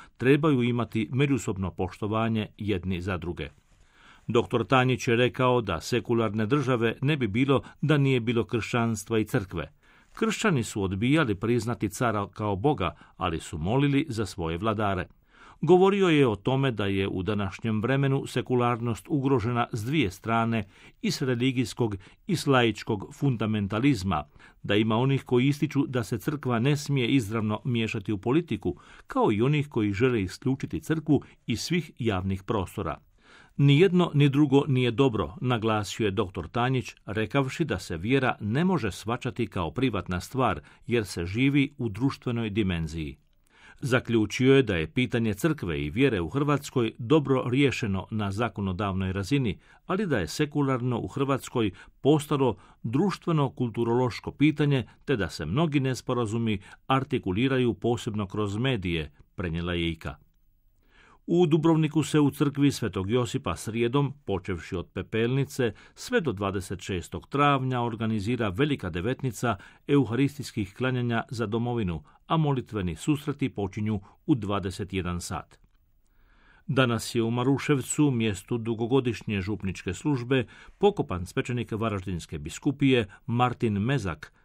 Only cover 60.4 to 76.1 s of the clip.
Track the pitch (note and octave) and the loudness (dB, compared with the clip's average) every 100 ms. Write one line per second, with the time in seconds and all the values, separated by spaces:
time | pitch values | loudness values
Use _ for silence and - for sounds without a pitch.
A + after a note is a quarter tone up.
60.4 | _ _ _ _ _ _ - - - E3+ | _ _ _ _ _ _ -20 -16 0 4
61.4 | F3 D#3 D#3+ D#3+ D#3 D#3+ C#3+ D#3 C#3+ C#3 | 6 6 4 4 4 0 2 4 2 2
62.4 | C#3+ C#3 C#3+ C3 A2 G2 F#2+ B2 A#2 - | 0 2 2 2 -2 -4 0 0 0 -2
63.4 | - D#2+ - A2 A#2 C#3 C#3 - - F#2+ | -4 -4 -6 -2 0 2 0 -4 -4 -4
64.4 | G2 F2 - F#2 E2+ - F2+ A2 A#2 C3+ | -2 -6 -6 -8 -6 -10 -4 -2 0 0
65.4 | C3+ - A#2+ - - - - B3 D#3 F#2+ | -2 -2 -2 -2 -16 -18 -2 0 0 -2
66.4 | G2+ F#2+ F2 F#2+ - F#2 - E2+ - C#3 | -2 -2 -6 -10 -6 -6 -6 -12 -6 0
67.4 | C#3+ C#3 C3 B2+ A#2+ G#2+ A2+ A2 G2 B2 | 2 2 -2 -2 -2 -2 -2 -2 -2 -2
68.4 | G#2+ F#2 D3+ C3 F#2 E2+ G2 C3 C3+ - | -2 0 0 -2 -4 -4 -4 -4 -6 -4
69.4 | B2 G#2 - - - C#3+ A2+ A#2+ C#3 C#3 | -4 -4 -10 -14 0 2 2 0 -2 -4
70.4 | C3+ - G2 - B2+ B2+ A#2+ A#2 - A2 | -8 -6 -6 -4 -2 0 0 -2 -4 -6
71.4 | A2 A2+ A#2+ A#2+ F#2+ D#2+ - _ - E3 | -2 -2 -2 -2 -2 -4 -10 _ -2 0
72.4 | D3+ C3+ A2+ G#2+ F2+ D#2+ - C#3+ C#3+ C3 | 2 0 -4 -4 -4 -4 -2 -2 -4 -4
73.4 | B2+ - G2 G#2+ G#2+ G#2+ - _ - C3+ | -4 -4 -6 -4 -4 -4 -6 _ 0 0
74.4 | G2+ G2+ F#2 - G2 F#2+ F2 F2 - E2 | 0 -4 -4 -6 -6 -4 -4 -6 -6 -10
75.4 | - - _ _ _ _ _ | -12 -20 _ _ _ _ _